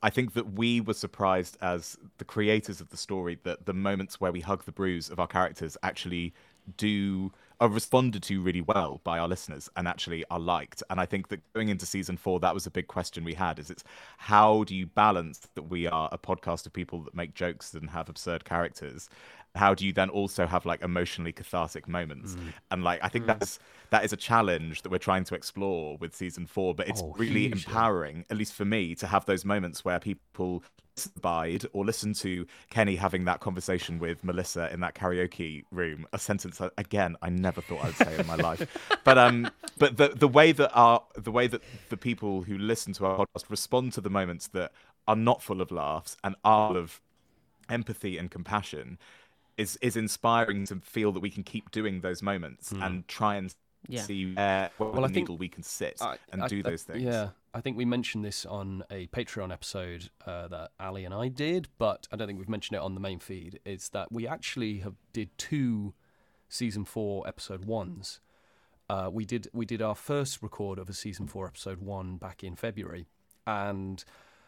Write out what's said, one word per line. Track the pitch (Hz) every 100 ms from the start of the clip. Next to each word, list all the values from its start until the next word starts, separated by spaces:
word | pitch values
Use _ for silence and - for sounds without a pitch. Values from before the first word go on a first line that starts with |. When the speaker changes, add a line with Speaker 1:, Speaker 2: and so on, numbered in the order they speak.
Speaker 1:
I | 110
think | 127 123
that | 113 107
we | 98 117 120
were | 107
surprised | 104 101 - 98 92 87 -
as | 92 87 - - - -
the | -
creators | 113 107 110 107 90
of | 80
the | -
story | - 95 87 82
that | 90 85
the | 90
moments | 95 98 98 95 -
where | 92
we | 87
hug | 85 95
the | -
bruise | 82 95 87 78
of | 87
our | 87
characters | 92 90 - 80 -
actually | 98 - 90 87 85 - - _ - -
do, | 107 104 98 95 95 - - -
are | 117
responded | 107 - 127 127 104
to | - 98
really | 92 87
well | 82 104 78 67
by | 87 82
our | 85
listeners | 90 - 73 - -
and | 87
actually | 87 - 82 80
are | 85
liked. | 85 85 69 - -
And | 92
I | 90
think | 98 92
that | 95 -
going | 113 110
into | 95 -
season | 98 92 90
four, | 98 90
that | 90
was | 92 87
a |
big | 92 -
question | 90 87 87
we | 82
had, | 82 87 78
is | 76
it's | - - - - -
how | - 104 107 107
do | 101
you | 95 90
balance | - 107 95 82 - -
that | -
we | 80 87 85
are | 80 78
a | 80
podcast | - 90 - 85 -
of |
people | - 87 85
that | 76
make | 87 85
jokes | - 90 - -
and | 80 78
have | 82 80
absurd | 82 - 82
characters? | - 85 85 - 73 65 - - - - -
How | 90 101
do | 92 95
you |
then | 95 95
also | 101 98 - 85
have, | 90 85
like, | 85
emotionally | 90 87 87 - 85
cathartic | - - 90 80 82 -
moments? | 87 80 69 98
Speaker 2:
Mm. | 90 85 - -
Speaker 1:
And, | 90
like, | 87 87
I | 92
think | 120
Speaker 3:
Mm. | 113
Speaker 1:
that's, | 107 - - - - -
that | 110
is | 110
a | 104
challenge | - 117 101 82 80 78
that | 90
we're | 92
trying | - 92
to | 92
explore | 92 - - 98 85 76 76
with | 82
season | - 90 82 85
four, | - 92
but | 85 85
it's | 110
Speaker 2:
Oh, | 80 73
Speaker 1:
really | 113 104 131
Speaker 2:
hugely. |
Speaker 1:
empowering, | 95 82 113 113 92 76 78 -
at | 107
least | 107
for | - 101
me, | 110 87 85
to | 95
have | 98
those | - 92 98
moments | 101 87 76 92
where | 87
people | 98 92 _ - 90 87 - _ _ - - -
abide | 90 82 82 92 -
or | 101
listen | 98 110 107
to | 104 98 90 85 - -
Kenny | 117 101 90
having | 95 90
that | 90 87
conversation | - 90 92 90 - 85
with | 85 82
Melissa | 90 90 87 87 82
in | 85
that | 87
karaoke | - 92 90 90 - 82 76 -
room, | 87 85 76 80
a | 98
sentence | - 101 92 -
that, | 90 -
again, | 104 104 90 82
I | 85
never | 90 92 85
thought | - 80
I'd | 78
say | 80 - 80
in | 80
my | 82
life. | 82 82 170 - - 415
Speaker 2:
<laughs> |
Speaker 1:
But, | - 127
um, | 123 120 120 - - -
but | 143 117
the, | 143
the | 123 143
way | 139 160
that | 151 143
our, | 120 120 117 - -
the | 107
way | 117 123
that | 117 - 123 -
the | 110
people | 123 110 104 95
who | 90 98
listen | 104 113 -
to | 95 98
our | 95 98
podcast | - -
respond | 104 - 127 127
to | 113
the | 98
moments | 98 92 85 -
that | 95 82 - - _ -
are | 110
not | 113 120
full | - 95
of | 90
laughs | 87 73 78 - -
and | 101 95
are | 107 107 107
full | 92
of | 82 - _ _ _ _ _ _ -
empathy | 117 113 107 98 85
and | 90
compassion | 92 87 107 95 - 62 90 - - _ _ _ -
is, | 104 -
is | 123 113
inspiring | 110 - 117 117 113 101 98
to | 95
feel | - 113 104
that | 92
we | 98
can | 98
keep | 90 110 -
doing | 110 107 92
those | 92 90
moments | 98 98 78 - -
Speaker 2:
Hmm. | 98
Speaker 1:
and | 95 92 -
try | - 107 101
and | 92 - _ _ -
Speaker 4:
Yeah. | 123
Speaker 1:
see | 101 98 92
where, | 95 101 95 92 -
where | 107
Speaker 2:
Well, | 123
Speaker 1:
the | 131
Speaker 2:
I |
think | 92 85
Speaker 1:
needle | 82
we | 90
can | -
sit | - - 82 -
Speaker 2:
I, | 113 62 -
Speaker 1:
and | 95
Speaker 2:
I, | 123
Speaker 1:
do | 101
Speaker 2:
I, |
Speaker 1:
those | 95 82
things. | - 95
Speaker 2:
yeah, | 123 117 98 - _
I | 113
think | 131 117
we |
mentioned | 123 127 113 110
this | 104 -
on | - 101 95 95 -
a | 98 90
Patreon | - 117 110 92
episode, | 90 - 98 87 87 85 _ -
uh, | 87 87
that | 85 82 -
Ali | 95 95
and | 90
I | 98 127
did, | 127 151 180 - -
but | 110 - -
I | 104
don't | 104
think | 98
we've | 95
mentioned | 107 - 101
it |
on | 90
the | 95
main | 98 87
feed, | - 95 85 -
is | - 95 -
that | 101 90
we | 113 113
actually | 156 - 131 110 101
have | 98 95 _
did | 117 101 -
two | - 151 127 110 101 - _ _ _ _ -
season | - 120 104
four | 95 113 104 98 -
episode | - - 95
ones. | 98 113 90 - 101 - _ _ _ _ _ _ -
Uh, | 98 92
we | 104
did, | 104 120 101
we | 117 110
did | 113
our | 110
first | 104 - 143 135 -
record | 107 - 101 95
of | 90
a |
season | 95 110 90 92
four | 95 90
episode | - 95 92
one | 98 98 92 90
back | 95 -
in | 92 87
February, | 113 104 - 90 - _ _ _ -
and | 104 101 98 95 95 - - - _